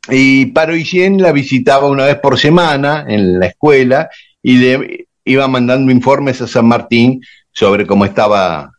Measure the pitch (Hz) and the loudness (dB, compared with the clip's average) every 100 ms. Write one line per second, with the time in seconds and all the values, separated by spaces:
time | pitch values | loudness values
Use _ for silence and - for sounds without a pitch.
0 | - 131 135 135 131 156 160 165 156 180 | -4 0 2 2 2 0 -2 -2 -4 -2
1 | 185 196 185 143 135 131 127 139 143 139 | 0 2 2 0 -2 -2 2 2 2 0
2 | 135 139 139 131 147 170 170 139 143 151 | 0 0 0 0 2 2 2 0 -2 -4
3 | 131 107 95 90 90 - 151 139 131 135 | -4 -2 0 0 -2 -2 2 2 2 0
4 | 160 - _ _ - 127 127 131 - - | -4 -12 _ _ 0 2 2 0 -4 -14
5 | - _ - 135 135 127 120 131 135 127 | -20 _ -4 -2 0 -2 0 0 2 2
6 | 123 139 139 127 120 127 117 117 - 117 | 2 0 -2 -6 -4 0 2 0 0 0
7 | 123 131 - _ _ - 107 101 92 101 | 2 0 -6 _ _ -2 0 0 0 0
8 | 101 101 107 101 92 78 73 | 0 0 0 0 -2 -6 -12